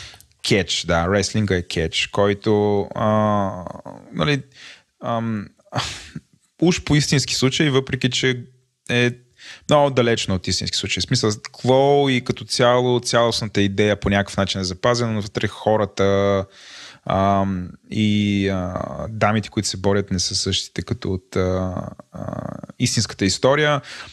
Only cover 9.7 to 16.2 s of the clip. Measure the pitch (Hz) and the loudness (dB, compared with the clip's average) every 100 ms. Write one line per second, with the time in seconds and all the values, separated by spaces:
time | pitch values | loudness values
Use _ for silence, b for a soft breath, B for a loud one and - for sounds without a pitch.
9.7 | 147 143 127 117 113 - 95 - 92 78 | 4 6 4 4 2 0 -2 -2 -4 -4
10.7 | - 95 - - 123 110 110 - - 123 | -4 -4 -4 -2 0 0 -2 -8 -4 2
11.7 | 131 139 143 139 127 123 - 110 - 120 | 4 6 4 4 2 -2 -6 -6 2 4
12.7 | 123 123 123 - 120 117 - 107 104 101 | 4 2 0 2 2 2 0 -2 0 2
13.7 | 98 104 101 101 101 98 - 98 98 92 | 2 2 2 2 2 2 0 -2 -2 -6
14.7 | 90 123 120 117 107 95 101 104 - 107 | -2 0 2 0 -2 -4 -4 -4 -2 0
15.7 | 107 101 - 98 98 | 2 0 0 2 4